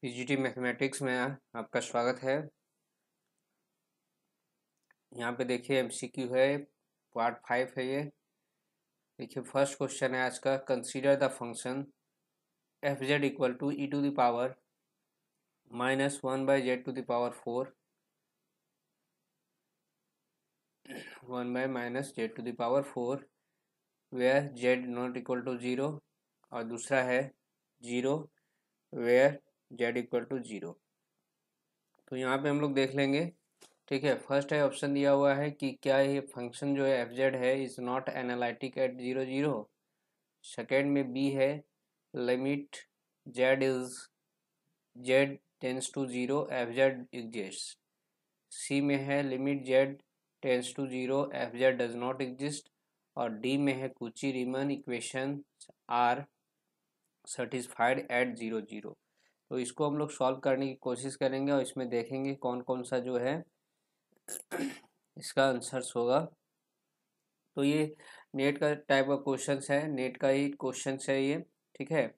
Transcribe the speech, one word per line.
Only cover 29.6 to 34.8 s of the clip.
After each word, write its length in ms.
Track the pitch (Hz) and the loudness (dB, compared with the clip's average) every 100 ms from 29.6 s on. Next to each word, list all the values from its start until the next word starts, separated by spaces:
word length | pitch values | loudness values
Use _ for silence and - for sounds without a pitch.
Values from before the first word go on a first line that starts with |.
| _ | _
z 280 | 123 120 120 | -2 0 0
equal 260 | 120 123 117 | -2 -2 -2
to 80 | 135 117 | -6 -6
zero। 260 | 104 85 87 _ _ _ _ _ _ _ _ _ _ _ _ _ | -8 -10 -14 _ _ _ _ _ _ _ _ _ _ _ _ _
तो 80 | 127 | -6
यहाँ 220 | 131 135 | 0 0
पे 100 | 147 | 2
हम 120 | 143 | 2
लोग 140 | 147 | 2
देख 200 | 135 135 139 | 2 0 2
लेंगे, 280 | 139 139 170 - _ _ - _ _ | 2 2 0 -6 _ _ -20 _ _
ठीक 160 | 139 | 0
है। 100 | 143 123 | 2 0
First 320 | - 139 143 | 2 0 2
है 100 | 151 | 2
option 300 | 143 135 | 2 0